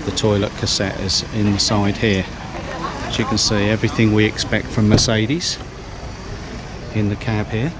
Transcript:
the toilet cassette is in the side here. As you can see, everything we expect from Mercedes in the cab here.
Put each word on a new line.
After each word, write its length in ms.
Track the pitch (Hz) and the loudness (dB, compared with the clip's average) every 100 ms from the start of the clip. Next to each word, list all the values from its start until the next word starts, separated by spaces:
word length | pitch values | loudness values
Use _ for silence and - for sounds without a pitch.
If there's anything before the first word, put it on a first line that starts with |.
the 60 | 101 | -4
toilet 420 | 95 113 104 101 - | 0 2 2 0 -2
cassette 420 | 107 - 98 95 | -2 0 -2 -2
is 240 | 95 - - | -2 -2 -2
in 200 | 113 104 | 0 2
the 40 | 98 | 2
side 380 | - 107 101 98 | 2 2 2 2
here. 300 | 113 95 92 - - - - - - - - | 2 2 0 -6 -10 -8 -8 -6 -6 -6 -4
As 120 | - | -2
you 60 | |
can 140 | 113 110 | 0 0
see, 320 | - 107 101 | 2 2 2
everything 420 | 107 107 - 110 | 2 0 4 4
we 140 | 107 107 | 6 4
expect 400 | - - 110 - | 2 -2 -2 0
from 200 | - 104 | 2 6
Mercedes 720 | - - 110 110 160 - - - - - - - - - - - - - - - | 6 4 2 2 0 -2 -6 -10 -14 -14 -12 -12 -12 -10 -10 -10 -10 -12 -12 -6
in 140 | 107 104 | -2 -2
the 80 | 101 | -2
cab 300 | - 107 107 | -2 -2 -2
here. 260 | 110 139 | -2 -2